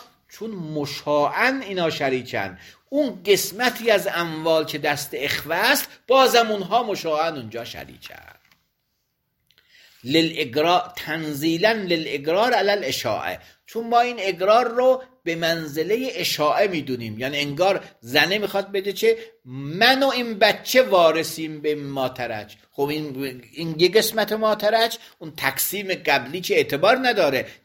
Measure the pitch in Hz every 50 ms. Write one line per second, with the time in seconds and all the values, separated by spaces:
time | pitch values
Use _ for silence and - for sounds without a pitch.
0 | - - _ _ _ _ - - 208 226 214 185 160 156 160 151 147 143 - -
1 | - 147 147 147 147 - - 185 226 254 269 269 240 196 196 185 170 160 151 -
2 | 147 135 131 127 123 - - 110 98 95 90 - - - - _ _ - 269 285
3 | 302 247 196 185 175 202 196 185 - - 175 208 247 247 240 - 226 233 208 196
4 | 170 190 - 170 170 165 160 156 160 165 160 160 156 151 - 147 143 147 147 139
5 | - - - 131 139 139 - - - 147 165 180 214 247 285 269 - - - -
6 | _ - 254 269 262 226 202 240 233 220 214 202 185 175 208 240 240 214 190 -
7 | - 160 151 151 160 165 160 139 117 110 113 117 120 - - 80 67 65 62 -
8 | - - - - - - - _ _ _ _ _ _ _ _ _ _ _ _ _
9 | _ _ _ _ _ _ _ _ _ _ _ _ _ _ _ _ - _ _ _
10 | - 120 147 165 165 160 160 - 151 127 113 151 151 170 180 175 - - - -
11 | - 160 156 165 160 151 147 139 151 165 165 165 202 214 233 214 196 175 170 165
12 | 160 120 123 147 139 156 170 196 226 247 240 202 196 202 202 202 156 131 - -
13 | - 117 104 82 67 87 90 - - - _ _ _ - - 220 233 233 233 240
14 | 240 247 247 226 185 196 180 165 185 202 214 240 247 233 233 247 247 262 254 254
15 | - - _ _ - 170 165 165 170 165 165 165 160 151 139 156 160 180 214 247
16 | 262 254 170 175 175 - - 151 151 147 123 156 208 202 180 156 131 135 127 117
17 | 117 110 107 110 127 139 147 143 143 143 139 147 180 196 190 - - - - _
18 | 117 117 127 147 147 165 196 214 202 196 196 196 196 196 202 196 190 202 185 -
19 | 220 226 226 226 - - - _ - 127 127 135 139 143 160 190 226 247 269 269
20 | 277 269 240 247 240 233 220 190 226 208 190 - - - - 254 254 202 196 180
21 | 170 160 156 165 156 160 - 160 160 156 156 151 147 151 151 147 143 139 139 135
22 | 131 127 - - 123 117 113 104 104 - - _ _ _ _ - 143 143 151 156
23 | 151 147 131 131 139 135 123 127 - - - 147 170 165 160 160 170 180 175 220
24 | 202 - - 220 208 208 214 220 220 214 208 214 202 208 220 226 226 233 - -
25 | - - _ - - 160 143 - 143 135 - - - - 185 202 202 190 175 -
26 | - 151 143 135 120 127 160 185 180 - 196 160 135 - 147 139 170 208 254 254
27 | 262 247 233 202 165 143 135 123 - - - -